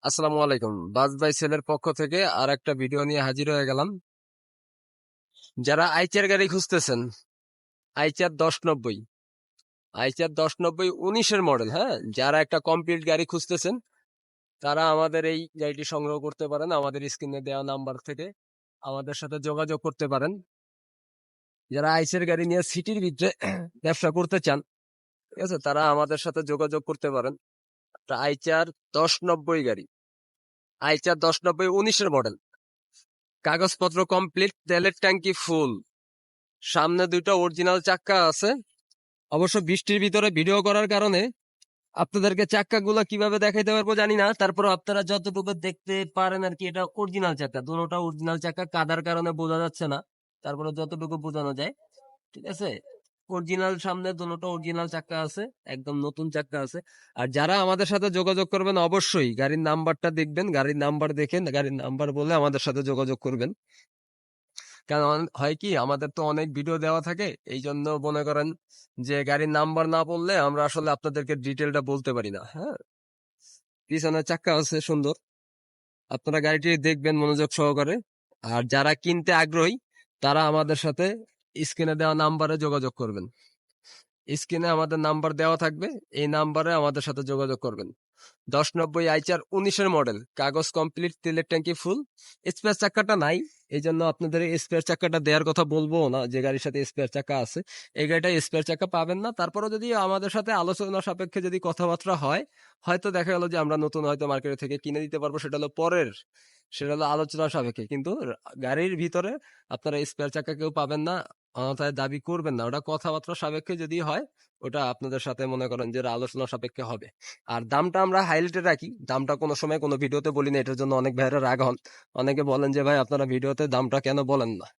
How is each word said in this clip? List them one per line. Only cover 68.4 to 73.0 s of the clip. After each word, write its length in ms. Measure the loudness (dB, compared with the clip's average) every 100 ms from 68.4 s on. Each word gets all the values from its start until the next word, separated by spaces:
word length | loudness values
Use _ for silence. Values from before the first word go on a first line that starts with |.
| -2 -6 _ -20 _ -12
যে 200 | -2 -2
গাড়ির 260 | 2 2 2
নাম্বার 360 | 2 2 2 2
না 140 | 2
বললে 300 | 0 -2 0 2
আমরা 240 | 2 2 0
আসলে 240 | 0 0
আপনাদেরকে 420 | 0 -2 -4 -4 -4
ডিটেলটা 460 | -2 -2 0 0
বলতে 300 | 0 -2 0
পারি 160 | -2 -2
না। 100 | -6 -12
হ্যাঁ, 300 | -10 -10 -10 -14 _